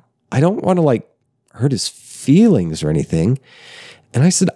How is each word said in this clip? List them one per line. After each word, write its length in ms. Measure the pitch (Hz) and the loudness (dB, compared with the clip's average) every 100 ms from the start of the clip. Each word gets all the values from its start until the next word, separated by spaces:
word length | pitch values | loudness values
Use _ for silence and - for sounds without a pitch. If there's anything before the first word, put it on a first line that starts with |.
| _ _ - | _ _ -6
I 100 | 131 | -2
don't 220 | 165 214 | 0 0
want 140 | - 185 | -2 0
to, 40 | |
like, 280 | 156 117 - _ _ _ _ | 2 0 -4 _ _ _ _
hurt 180 | - 139 | -4 -4
his 160 | 117 - | -2 -6
feelings 960 | - - - - 165 233 139 85 80 | -12 -20 -8 2 4 4 2 -2 -4
or 60 | - | -2
anything." 500 | 78 - 82 90 135 _ - - - - - _ | -2 -2 -2 0 -2 _ -20 -20 -20 -20 -20 _
And 100 | - | 0
I 60 | 165 | 2
said, 200 | - 185 | 2 -2